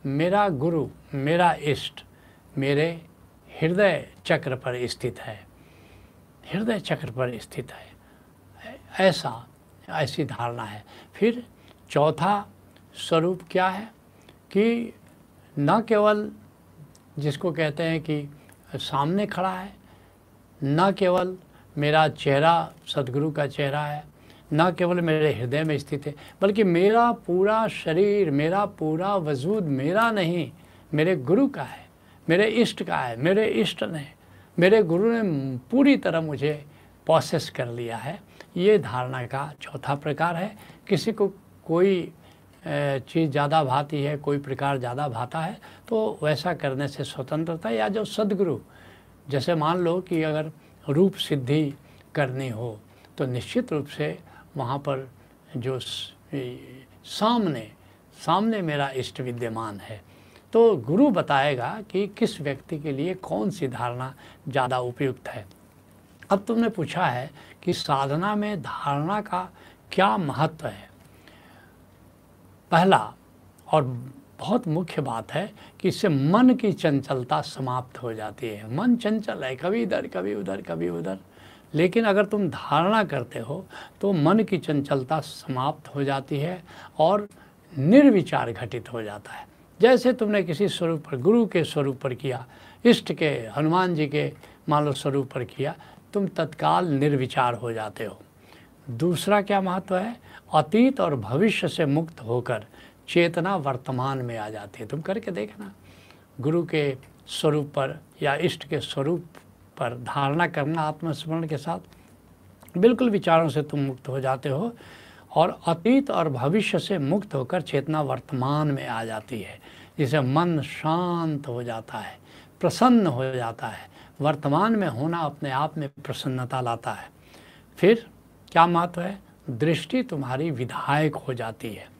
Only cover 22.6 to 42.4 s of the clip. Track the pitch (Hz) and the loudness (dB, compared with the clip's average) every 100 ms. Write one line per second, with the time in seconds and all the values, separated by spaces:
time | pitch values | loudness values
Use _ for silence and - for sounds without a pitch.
22.6 | 160 - - - 127 139 156 147 143 143 | 0 -12 -6 -4 -2 -2 -2 -2 -4 -2
23.6 | 143 147 147 147 - - - - - 151 | -2 -2 -4 -8 -10 -20 -20 -20 -2 2
24.6 | 175 175 175 180 170 156 151 110 123 143 | 2 2 0 2 2 2 2 0 -2 -2
25.6 | 160 143 143 143 147 143 - - 196 208 | 0 -2 -4 -8 -8 -12 -20 0 0 4
26.6 | 196 170 196 226 240 233 - 180 196 220 | 4 4 6 6 4 0 -2 2 2 2
27.6 | 220 - 170 160 202 202 175 139 156 196 | 0 -4 -2 2 4 4 2 2 2 0
28.6 | 202 202 156 160 190 202 151 135 151 214 | -2 -2 -2 0 0 0 -2 -2 -2 -2
29.6 | 165 135 143 196 233 214 165 175 127 - | 0 0 0 2 2 2 0 0 -4 -10
30.6 | - - - 151 165 175 127 202 277 170 | -20 -20 -4 0 2 2 2 4 4 0
31.6 | 131 - - _ - - - 170 214 233 | -10 -12 -20 _ -20 -10 2 4 4 4
32.6 | 220 - 175 160 127 117 156 196 220 226 | 2 0 -2 -2 -2 0 2 4 2 2
33.6 | 196 - 208 160 139 - - - - - | 0 -2 -6 -6 -10 -18 -20 -20 -8 4
34.6 | 180 220 170 170 220 233 208 143 135 127 | 6 6 4 2 2 2 0 -2 -4 -8
35.6 | - 247 285 262 185 165 160 131 147 147 | -2 4 6 6 2 -2 -4 -2 -2 -4
36.6 | - - - - - 160 - 165 - - | -10 -20 -20 -8 2 2 4 -4 -4 -8
37.6 | 123 117 117 113 131 196 - - - 175 | -6 -6 -8 -8 -8 -10 -16 -20 -10 0
38.6 | 190 208 123 123 127 131 120 135 147 143 | 4 4 2 -4 -4 -6 -6 -6 -8 -12
39.6 | - 143 - 143 151 135 165 165 208 - | -12 -10 -4 -4 -4 -2 -2 -2 -6 -10
40.6 | - - - 180 226 220 202 - - - | -20 -20 -2 0 0 0 -2 -2 -20 -20
41.6 | - 165 196 185 165 - - - | -2 4 4 4 -2 -12 -20 -20